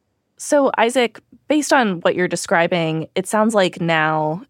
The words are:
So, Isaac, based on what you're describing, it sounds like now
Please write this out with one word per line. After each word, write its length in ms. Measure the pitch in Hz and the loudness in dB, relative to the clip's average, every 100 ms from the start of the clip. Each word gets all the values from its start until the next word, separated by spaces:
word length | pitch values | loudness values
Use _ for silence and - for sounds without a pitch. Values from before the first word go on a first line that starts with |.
| _ _ _ _ | _ _ _ _
So, 360 | - 294 269 - | -2 2 2 2
Isaac, 440 | 226 254 233 - - - - | 0 2 -2 -4 -20 -20 -2
based 260 | 302 277 | -2 2
on 280 | 294 220 175 | 2 2 0
what 160 | 180 175 | 0 0
you're 100 | 180 170 | -2 -4
describing, 680 | - 175 170 180 160 160 156 | 0 0 2 0 -2 -4 -4
it 140 | - 185 | -6 -2
sounds 260 | 214 214 | 0 2
like 260 | 214 185 - | 2 0 0
now 600 | 165 160 156 156 151 165 269 | -2 0 0 0 -2 -6 -10